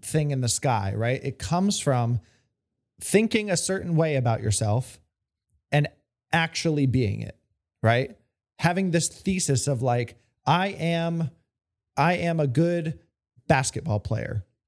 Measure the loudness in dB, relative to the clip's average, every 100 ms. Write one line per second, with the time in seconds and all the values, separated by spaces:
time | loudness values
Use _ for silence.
0 | -4 -2 0 0 -2 0 0 0 0 -2
1 | -2 -2 -4 -8 -4 0 0 0 0 0
2 | 2 -2 -4 _ _ _ _ _ _ -14
3 | 0 2 4 0 0 -2 0 -4 0 2
4 | 2 2 0 0 0 0 0 0 -2 -12
5 | _ _ _ _ _ _ _ 0 0 -6
6 | _ _ _ -2 -2 -2 -2 0 2 2
7 | 0 -2 -8 -14 _ _ _ _ 2 2
8 | 0 -8 _ _ _ -2 0 2 2 0
9 | -2 -4 -2 0 0 0 0 0 0 0
10 | -2 -10 _ _ 0 2 0 -4 -2 -2
11 | -2 -4 -6 -8 _ _ _ _ _ 0
12 | 2 2 0 0 0 2 2 0 -4 -8
13 | _ _ _ _ 0 2 2 -4 -2 -2
14 | -2 -4 -4 -6 -8 _